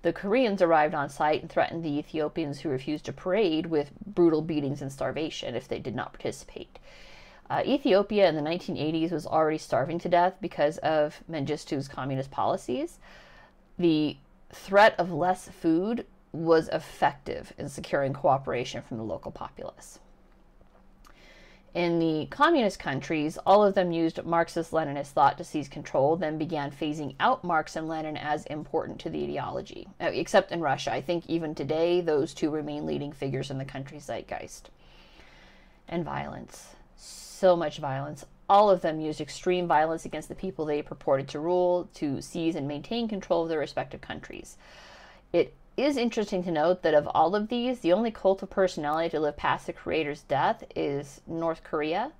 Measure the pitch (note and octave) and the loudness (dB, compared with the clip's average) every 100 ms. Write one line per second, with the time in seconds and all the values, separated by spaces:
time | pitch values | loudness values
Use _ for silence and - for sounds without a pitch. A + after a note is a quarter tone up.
0 | E3+ E3 G3 A#3+ B3 G3 F3 D#3+ D3+ D#3 | 0 -2 0 4 4 4 6 6 4 0
1 | C#3+ - D#3 D#3 E3 - - E3 E3 D3 | -4 0 2 2 0 0 0 -2 -4 -4
2 | D3+ D#3 D3+ - D3+ C#3 D#3+ C3 C#3 D3+ | -4 -4 -4 -2 -6 -4 -4 -4 -4 -6
3 | - C3+ F#3 F#3+ G3+ D#3 E3+ D#3+ C#3+ - | -6 -8 -2 2 2 0 0 -2 -2 -8
4 | - G3 E3+ D#3 D#3+ D3+ C#3 C#3 C#3 - | -6 6 6 6 0 -2 -2 -4 -8 -4
5 | C3 B2+ D#3 - - A#2 - A2+ C3 A#2 | -4 -2 -6 -6 -6 -6 -6 -8 -6 -6
6 | - - B2+ - - - - - - - | -8 -6 -8 -8 -14 -16 -16 -20 -20 -20
7 | - - - - - C#3+ - C#4 C#4+ G3 | -20 -20 -20 -20 -6 -2 0 0 4 4
8 | G3+ G#3 F#3+ D#3 D3 F3 - D#3+ D3+ D#3+ | 4 4 4 4 -2 -4 -4 -4 -2 0
9 | E3 E3 - D#3 D#3 D#3 - B2 C#3 E3+ | -2 -2 0 2 2 0 -2 -2 0 -4
10 | F3 F3 F3+ F#3 F3+ - D3 E3 D3+ D#3 | 2 4 4 0 -10 0 0 0 0 2
11 | D3+ - - D#3+ C#3 D3 - D3 C#3 - | 0 -4 -10 -6 -4 -4 -4 -4 -4 -8
12 | C3+ C3+ C#3 - G#2 C3 - B3+ E4 - | -4 -4 -4 -2 0 -2 -2 -4 -4 -10
13 | - - - - - _ _ - F3 D#3 | -20 -20 -20 -20 -20 _ _ 0 4 4
14 | D3+ - - - - - - G3 A3 - | 2 -4 -16 -20 -20 -20 2 8 8 6
15 | F3+ D#3+ F3 F#3+ - - E3+ D#3+ G3 A#3+ | -2 0 0 0 -4 -2 2 2 2 -4
16 | - - _ C#3+ E3 D#3+ D#3 D#3+ - - | -6 -18 _ -4 4 4 4 -6 -6 0
17 | D3 - - - - - C#3 C#3 D#3 D#3 | 0 0 -10 -10 -10 -12 -10 -10 -4 -2
18 | C#3 C3 D#3+ C3+ C#3 B2 B2 - - A#2 | -2 0 2 2 0 -4 -4 -8 -10 -8
19 | A2 - - - - - - - - - | -6 -8 -10 -12 -14 -12 -14 -14 -20 -20
20 | - - _ _ - _ - _ - - | -20 -20 _ _ -20 _ -20 _ -20 -20
21 | - - - - - - - - F3 E3+ | -20 -20 -20 -20 -20 -20 -10 -2 0 2
22 | E3 D#3 D3 - D4+ E4 G#3+ - E3 C#3+ | 2 0 -4 2 4 6 2 -2 -4 -4
23 | - D#3+ D3+ - - G3 G#3 G3 F3+ E3 | -2 -2 -2 -2 6 8 8 4 0 2
24 | E3 - D#3+ E3+ E3 E3+ E3 D#3+ D3+ C#3+ | 0 -2 0 0 2 -2 -2 -2 -2 -6
25 | C#3 - C#3 - - D#3 C#3 - C#3 D3+ | -4 4 4 2 -6 -6 -6 -10 -2 2
26 | C3+ E3 D#3 D#3 D3+ D#3 C#3+ C#3 D#3 D3+ | 4 2 0 -2 -4 -4 -6 -4 -6 -4
27 | C#3+ - A3 B3+ F3+ E3 D#3 E3+ D#3+ D#3+ | -8 0 0 2 0 0 0 -8 -6 -6
28 | D#3 D3+ D3 D#3 - D3+ - D#3+ - - | -6 -6 -4 -4 -4 -10 -4 -4 -4 -10
29 | E3 D#3 D3 C#3+ C3 - - - - - | -8 -6 -6 -6 -6 -8 -10 -14 -18 -6
30 | E3 G#2 E3+ G#3 F#3+ E3+ D3+ C3+ - A#2+ | -4 -2 4 2 2 -2 -2 -2 -2 -4
31 | C3+ E3+ - E3 D#3+ D3+ D3 D#3 E3+ F3 | -2 -4 -2 -4 -4 -6 -4 0 2 2
32 | E3+ D3+ D#3+ - D#3+ D#3 D3 D3 D#3 D3 | 2 0 0 -2 -2 -2 -4 -6 -4 -4
33 | C#3+ D3+ C#3 C#3 C#3 C3+ C3+ C3+ C3+ D3+ | -6 -6 -6 -4 -6 -8 -8 -10 -12 -14
34 | - A#2 - - - - - - - - | -10 -10 -8 -10 -10 -16 -20 -20 -20 -20
35 | - - - - - - - - - F3 | -20 -20 -20 -20 -20 -20 -20 -20 -8 -6
36 | D3 C#3+ D3 - - - - - - - | -6 -6 -8 -12 -16 -20 -20 -20 -20 -20
37 | - - - - F#3 F3 D#3 D3 D3 C3+ | -20 -20 -20 2 4 6 2 -4 -6 -6
38 | C#3+ D3+ - - - G3+ G#3 F#3 E3+ D#3 | -8 -12 -16 -20 4 6 8 6 4 -2
39 | D#3 D#3 D3 - F3+ F3+ F3 D#3 D#3+ E3 | -4 -4 -8 -4 0 0 4 4 4 0
40 | - D3+ D#3 F3 F#3+ F#3 D#3 D3 D3 C#3+ | -6 -10 -10 -8 -8 -6 -2 -2 -4 -8
41 | - C3+ C3+ D3 D#3+ F3+ F3+ F3+ - - | 0 0 0 -6 0 2 4 2 -2 -6
42 | D3+ C3 - E3+ E3 D#3+ C#3 D3 D3 A3+ | -4 -4 -6 -2 -2 -2 -4 -6 -6 -4
43 | A3+ G3+ - E3+ E3 D#3+ C#3 - C3+ - | -2 -6 0 0 2 -2 -2 -4 -8 -12
44 | - - - - - - - - - - | -12 -12 -12 -16 -16 -20 -20 -20 -20 -20
45 | - - _ F3 - - - - C4+ C#4 | -20 -20 _ 0 0 -2 -12 0 0 2
46 | A#3+ A3+ G#3 F#3 F3+ D#3+ D#3+ F3+ D#3+ D3+ | 0 0 0 -2 0 2 4 4 6 4
47 | D3 - E3 G#3 G#3+ A#3+ B3 B3 E3 F3+ | 4 4 4 4 0 -2 -2 0 4 4
48 | A#3 A3 F#3+ F#3+ G3 - F#3+ - D3 D#3 | 2 2 2 2 -2 0 0 2 -2 0
49 | E3+ D3+ D3+ D3 D3 D3 - E3 E3+ D#3 | 0 2 0 0 0 0 -4 -10 -4 -2
50 | D3+ C#3+ - C3+ E3+ A3+ - - D#3 C#3+ | -2 -6 -2 0 2 0 -6 -4 -2 -2
51 | C#3+ - - E3 E3 D#3+ - D#3+ D3+ F3 | -6 -16 -10 -4 -2 -4 -6 -4 -2 -2
52 | C4 | -4